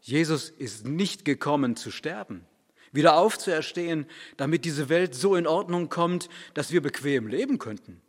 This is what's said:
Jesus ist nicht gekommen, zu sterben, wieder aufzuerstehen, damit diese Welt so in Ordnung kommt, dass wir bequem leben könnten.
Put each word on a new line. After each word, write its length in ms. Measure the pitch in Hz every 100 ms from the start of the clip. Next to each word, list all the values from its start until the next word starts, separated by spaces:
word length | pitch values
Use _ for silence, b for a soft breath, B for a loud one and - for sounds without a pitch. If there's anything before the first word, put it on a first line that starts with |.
Jesus 480 | - 139 160 156 -
ist 360 | - 131 110 107
nicht 380 | 151 190 -
gekommen, 540 | - 135 - 147 131 113
zu 120 | -
sterben, 560 | - 151 180 202 92 87 _ _ b b
wieder 240 | 139 156 156
aufzuerstehen, 880 | 202 214 - 160 151 - 170 160 143 B B B
damit 300 | 139 160 165
diese 240 | 147 143
Welt 260 | 165 180 131
so 220 | 190 185
in 100 | 165
Ordnung 400 | 165 196 175 170
kommt, 400 | - 170 180 - B B
dass 200 | - 143
wir 80 | 170
bequem 460 | 143 - 143 139 110
leben 300 | 127 262 269
könnten. 440 | - 104 - 87